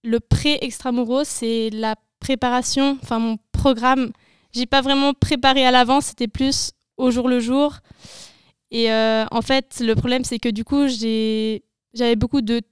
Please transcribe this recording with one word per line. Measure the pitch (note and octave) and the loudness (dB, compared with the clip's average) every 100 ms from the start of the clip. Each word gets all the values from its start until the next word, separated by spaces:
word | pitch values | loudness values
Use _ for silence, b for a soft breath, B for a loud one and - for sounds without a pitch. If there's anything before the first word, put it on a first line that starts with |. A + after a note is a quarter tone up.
le | A#3 A3+ | -2 -2
pré-Extramuros, | - - D4 D4 C4+ - C4 B3 A#3 C4 | 2 2 2 0 -4 -6 -4 -2 0 -2
c'est | D4 - A3+ A3+ A3 | -2 -4 -4 -2 -4
la | G#3+ A3 G#3+ _ _ | -4 -6 -6 _ _
préparation, | - C4 B3 B3 - C4+ C#4 C4+ | -4 -2 0 0 -2 0 0 0
enfin | - A#3 | -4 -2
mon | A3+ A3 _ | -2 -4 _
programme. | - C#4 A#3 B3+ C4 A#3+ b b b b | 0 2 2 2 2 0 b b b b
J'ai | A#3+ B3 | -8 0
pas | C4+ | 0
vraiment | C4 C#4 C#4 | 2 2 2
préparé | C4+ - C#4+ C4+ C4 | 2 0 2 2 4
à | B3+ | 4
l'avance, | B3+ A#3+ C4+ - | 4 4 2 0
c'était | - A#3 | -6 -6
plus | - C4 - - _ _ - | -2 -2 0 -6 _ _ -2
au | B3+ | 0
jour | A#3+ B3+ | 0 0
le | B3 | 0
jour. | A#3 C4+ D4 - B B B B B B B B _ | 0 0 0 -2 B B B B B B B B _
Et, | A#3 A3+ | -2 0
euh, | A3 A3 A3 A3 | 2 2 0 0
en | A3+ | -4
fait, | A3 C4+ C4 - | 0 -2 -2 -4
le | A3+ | 0
problème, | A3 B3 B3+ | 0 0 -2
c'est | B3+ A#3 | -2 -4
que | A#3+ | -4
du | G#3+ | -4
coup, | A3+ C#4+ C#4 | -2 0 0
j'ai, | A#3+ A3+ A3 A3 A3 A3 G#3+ _ _ _ | 0 -2 0 0 -2 -2 -4 _ _ _
j'avais | A#3 A#3+ A#3 | -2 0 2
beaucoup | B3 C#4 | 2 0
de | G#3+ A#3 - | 0 -2 -2